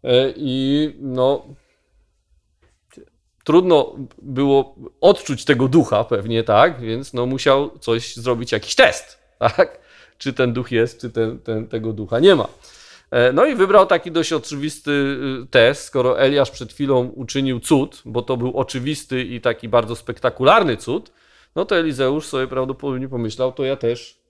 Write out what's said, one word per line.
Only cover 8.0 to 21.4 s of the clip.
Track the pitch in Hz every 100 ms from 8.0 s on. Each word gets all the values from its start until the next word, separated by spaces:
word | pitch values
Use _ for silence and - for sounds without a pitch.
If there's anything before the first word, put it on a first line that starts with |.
| 117 120
zrobić, | 123 117 120
jakiś | 107 - -
test, | 254 - - _ _
<laughs> | _
tak? | 117 - 180 - _ - - _
Czy | 139
ten | 127 127
duch | 120 120
jest, | 117 117 -
czy | 117
ten, | 113 110 131
ten, | - 110 117
tego | 113 110
ducha | 107 104 117
nie | 180 165
ma. | - - - - - - _
E, | 123 123
no | 139 285
i | 247
wybrał | 190 208 190
taki | 175 175
dość | 165 156
oczywisty, | 160 - 143 147 - 151 143 139 135 135 131
y, | 131
test, | 127 117 143
skoro | - 135 127 120
Eliasz | 135 143 131
przed | - 120
chwilą | - 139 127 123 -
uczynił | 120 139 135 123
cud, | - 165 156 - -
bo | 113
to | 120 127
był | 123 139
oczywisty | 131 131 131 147 - 131
i | 110 120
taki | 123 113 113
bardzo | 120 107 117
spektakularny | - 117 127 - 135 214 170 107
cud, | - 160 - _ _ _